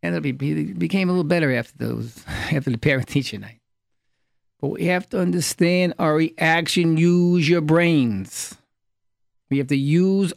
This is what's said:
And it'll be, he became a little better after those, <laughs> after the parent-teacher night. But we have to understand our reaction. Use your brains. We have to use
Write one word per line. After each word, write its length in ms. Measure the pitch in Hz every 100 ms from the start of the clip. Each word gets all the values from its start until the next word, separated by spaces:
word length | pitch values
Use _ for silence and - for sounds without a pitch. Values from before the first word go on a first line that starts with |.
And 100 | 175
it'll 80 | 175
be, 320 | 147 131 139
he 200 | 156 151
became 360 | 185 165 190 180
a 40 |
little 100 | 180
better 280 | 151 170 151 123
after 180 | 120 -
those, 460 | 117 117 117 - -
<laughs> 20 |
after 420 | - - 151 135
the 80 | 117
parent-teacher 640 | - 135 120 143 127 104
night. 220 | 101 113 _ _ _ _ _ _ _ _ _ _
But 80 | 139
we 180 | - 170
have 240 | 180 226
to 100 | 214
understand 760 | 180 175 156 - 175 180 180 -
our 180 | 165 151
reaction. 840 | 160 - 160 165 160 - 170 160
Use 520 | 170 175 175 175 151
your 120 | 175
brains. 960 | 151 160 170 160 123 101 95 - - - _ _ _ _ _ _ _ _ _
We 80 | 139
have 80 | 139
to 100 | 139
use 560 | 139 160 185 196 190